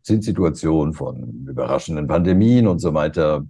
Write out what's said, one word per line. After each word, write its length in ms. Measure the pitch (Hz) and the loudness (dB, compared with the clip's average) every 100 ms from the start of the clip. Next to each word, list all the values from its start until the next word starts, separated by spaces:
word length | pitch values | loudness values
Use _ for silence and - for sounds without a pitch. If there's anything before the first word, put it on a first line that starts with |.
Zinssituation, 920 | - 107 107 92 85 76 80 78 76 | -2 -2 0 0 0 0 0 0 0
von 520 | 76 65 64 60 113 - | -4 -8 -10 -12 -12 -10
überraschenden 600 | - - 135 - - 73 | -6 -4 -4 -4 -6 -2
Pandemien 600 | 80 87 92 113 123 110 | 0 2 4 6 6 4
und 120 | 87 | 2
so 160 | 87 76 | 0 0
weiter, 500 | 78 82 78 76 73 | -2 0 0 0 -4